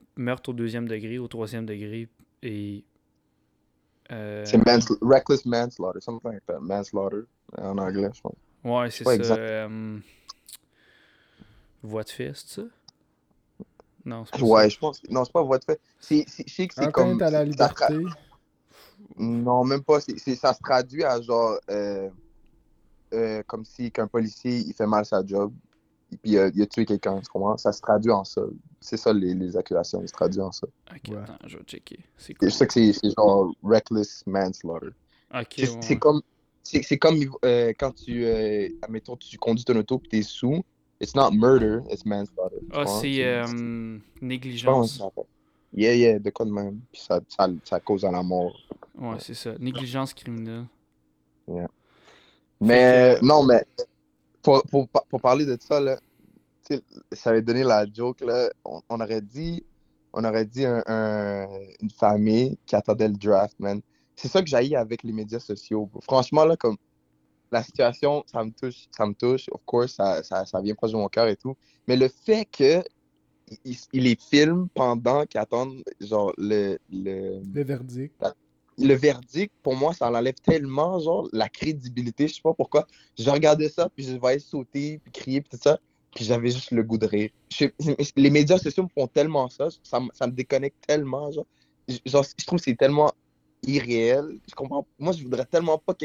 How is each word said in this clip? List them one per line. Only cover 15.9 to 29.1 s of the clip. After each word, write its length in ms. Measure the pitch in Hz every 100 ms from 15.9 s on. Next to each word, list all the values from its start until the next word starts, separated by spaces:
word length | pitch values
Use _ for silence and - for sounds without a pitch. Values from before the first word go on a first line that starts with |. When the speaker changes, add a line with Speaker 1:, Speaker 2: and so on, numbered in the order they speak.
| _
Speaker 2:
C'est, 240 | - 151 151
c'est, 200 | - -
je 60 |
sais 140 | - 185
que 60 |
c'est 80 | -
Speaker 3:
Atteinte 120 | 151
Speaker 2:
comme, 280 | 165 185 180
Speaker 3:
à 80 | 165
la 160 | 151 147
Speaker 2:
ça 160 | 139 123
tra-, 240 | - -
Speaker 3:
liberté. 260 | 151 175 160 _ _ _ _ _ _ - _ - -
Speaker 2:
non, 480 | 117 117 123 123 127
même 180 | 139
pas. 160 | 139 147
C'est, 180 | 139 -
c'est, 180 | - 123
ça 180 | 135
se 80 | -
traduit 420 | - 131 127 143
à 160 | 147 120
genre... 380 | 117 117 113 101 -
Euh, 400 | 104 101 98 98 92 - _ _ _ _ _ _ _ _
euh, 300 | 113 113 110 -
comme 200 | 113 110
si 260 | - 120
qu'un 160 | - 107
policier, 520 | 117 110 - 123 123
il 140 | -
fait 140 | - 107
mal 180 | 107 104
sa 200 | 101 98
job, 260 | 98 104 - _ _ _ _ _
et 40 | -
puis, 200 | 110 104
euh, 120 | 95 95
il 60 |
a 40 | 104
tué 200 | - 110
quelqu'un, 340 | 98 98 98
tu 100 | -
comprends ? 280 | 95 98 107
Ça 160 | 107
se 80 | -
traduit 300 | - 107 113
en 120 | 101
ça. 180 | 95 - 107 - - _
C'est 160 | - 110
ça, 160 | 117